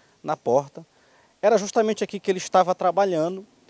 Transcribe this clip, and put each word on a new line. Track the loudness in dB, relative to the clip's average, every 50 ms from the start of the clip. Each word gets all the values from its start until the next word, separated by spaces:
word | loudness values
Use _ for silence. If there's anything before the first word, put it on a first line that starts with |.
| _ _ _ _
na | _ -8 -8 -4
porta. | _ 0 0 0 0 -2 _ -20 -20 _ _ _ _ _ _ _ _ _ _ _
Era | 2 2 2 2
justamente | 0 0 -2 0 0 0 0 -2 -4
aqui | -6 -6 -8
que | -4 -4
ele | -4 -4
estava | -4 2 2 2 4 4 0
trabalhando | 0 0 0 2 2 0 0 0 0 -2 -2 -4 -8 -14 _ _ _ _ _